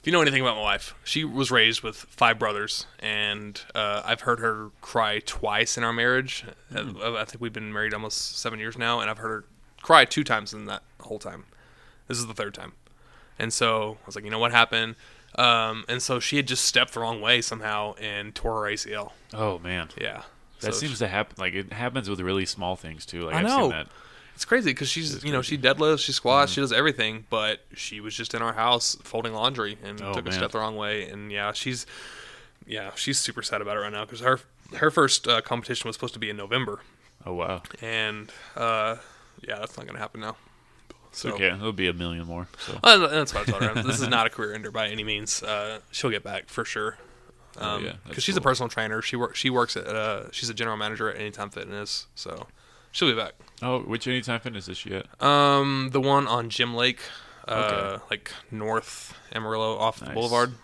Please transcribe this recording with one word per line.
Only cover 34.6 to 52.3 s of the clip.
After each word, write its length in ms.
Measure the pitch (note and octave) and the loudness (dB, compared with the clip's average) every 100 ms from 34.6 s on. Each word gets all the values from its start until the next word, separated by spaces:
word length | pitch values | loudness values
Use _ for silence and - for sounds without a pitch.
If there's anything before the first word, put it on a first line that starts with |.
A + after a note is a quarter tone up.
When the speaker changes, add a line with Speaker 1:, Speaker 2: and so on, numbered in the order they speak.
| - - | -16 2
Speaker 1:
her 140 | D3+ | 4
first, 380 | D3+ C#3 - - | 6 4 4 4
uh, 120 | A#2 | 2
competition 460 | - A#2+ A2 B2 A#2 | 2 -4 -2 -4 -4
was 60 | A2 | -6
supposed 180 | B2 | -8
to 60 | A#2 | -6
be 100 | A2 | -8
in 60 | G#2 | -6
November. 440 | G2+ A#2+ B2+ G#2 - _ _ _ - | -2 0 0 -6 -12 _ _ _ -8
Speaker 2:
Oh, 80 | |
wow. 280 | F2+ E2+ F#2 - - | -4 -2 -4 -8 -12
Speaker 1:
And, 520 | A2+ A2+ A2 G#2+ G#2+ - - - | -4 -2 -2 -4 -10 -18 -14 -4
uh, 400 | A#2 A2 G#2+ A2+ - - - - - | 0 2 0 -2 -10 -20 -20 -20 -10
yeah, 120 | G#2+ | -8
that's 160 | A2 - | -8 -12
not 100 | G#2 | -14
gonna 120 | - | -10
happen 200 | A2 A2 | -10 -10
now. 160 | G#2+ A2 - _ _ - - - - | -10 -12 -16 _ _ -20 -20 -20 -18
Speaker 2:
It's 100 | - | -10
Speaker 1:
So 100 | - | -6
Speaker 2:
okay. 160 | G#2 F#2+ | 2 2
There'll 220 | F#2 G#2+ | 2 -4
be 160 | G2 F#2 | 0 0
a 40 | |
million 340 | F2 F2 E2+ E2+ | 0 -4 -6 -6
more. 220 | E2+ F2+ - - | -8 -8 -10 -10
So. 120 | G2 | 4
Speaker 1:
Uh, 140 | - G#3+ E3 | 10 10 10
that's 240 | D3+ C#3+ | 2 0
what 140 | - G#2 | 0 0
I 20 | |
told 100 | G2+ | 0
her. 200 | A2+ A2+ | 0 0
This 180 | A2+ A2+ | 0 0
is 80 | - | 2
Speaker 2:
<laughs> 0 | |
Speaker 1:
not 180 | A#2+ A2+ | 4 2
a 40 | |
career 240 | - G#2+ | 0 -6
ender 160 | G#2+ G#2+ | -6 -8
by 160 | A2 G#2+ | -4 -2
any 160 | A2 | -2
means. 380 | G#2+ G#2 G#2+ - | -2 -4 -2 -4
Uh, 380 | G#2 G#2+ G#2+ A2 - | -2 -4 -4 -8 -10
she'll 180 | - C#3 | -4 -2
get 120 | G#2 | -2
back 240 | G2+ G#2 - | -4 -8 -8
for 160 | - | -8
sure. 340 | A2+ - G#2+ - - - - - - - | -6 -4 -4 -6 -20 -20 -20 -20 -20 -8
Speaker 2:
Oh, 100 | G#2+ G#2 | -6 -4
Speaker 1:
Um, 80 | |
Speaker 2:
yeah, 60 | E2+ | -6
Speaker 1:
'cause 80 | F2 - | -10 -12
Speaker 2:
that's 160 | - | -4
Speaker 1:
she's 140 | - F#3+ | 0 2
a 40 | |
Speaker 2:
cool. 40 | C3+ | 4
Speaker 1:
personal 180 | C3 B2 | 2 0
trainer. 340 | - A2 A2 | -2 -2 -2
She 140 | - B2 | -2 -2
work-, 180 | A#2+ | -4
she 160 | - C3 | -2 0
works 260 | B2+ A#2 - | 2 2 0
at, 100 | - | -4
uh, 420 | A2 A2 G2+ - | -2 -2 -4 -6
she's 180 | - A#2+ | -8 -6
a 60 | |
general 220 | A2 A#2 G#2+ | -4 -4 -2
manager 340 | G#2+ A2 G#2+ | -4 -4 -4
at 60 | - | -4
Anytime 320 | G#2 G#2 G#2 | -8 -8 -10
Fitness, 560 | G2 G2+ G2+ G#2 - - | -8 -10 -8 -6 -8 -8
so 320 | - - | -14 -12